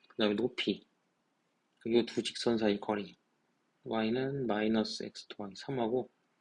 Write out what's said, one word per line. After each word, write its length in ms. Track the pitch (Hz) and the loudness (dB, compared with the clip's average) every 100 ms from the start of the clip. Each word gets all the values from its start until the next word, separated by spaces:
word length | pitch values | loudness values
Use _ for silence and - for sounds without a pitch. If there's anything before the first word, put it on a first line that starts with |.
| _ | _
그 100 | - | 0
다음에 180 | 107 104 | 2 2
높이, 500 | 123 - - 95 - _ _ _ _ _ _ _ _ _ | 0 0 -2 -2 -6 _ _ _ _ _ _ _ _ _
그리고 260 | 117 117 113 | 2 2 2
두 160 | - | -2
직선 360 | 110 - 120 113 | -4 -2 0 2
사이 220 | 107 101 | 2 2
거리, 360 | - 107 92 - _ _ _ _ _ _ | 0 -4 -4 -14 _ _ _ _ _ _
Y는 640 | 131 113 110 123 135 139 120 | -4 0 2 2 0 -2 0
마이너스 580 | 104 107 113 107 - | 2 4 2 2 -4
X 240 | 110 - - | -10 -10 -14
더하기 280 | - 101 95 | -10 -10 -10
삼하고 540 | - 135 113 127 113 _ _ _ | -6 -2 0 0 -2 _ _ _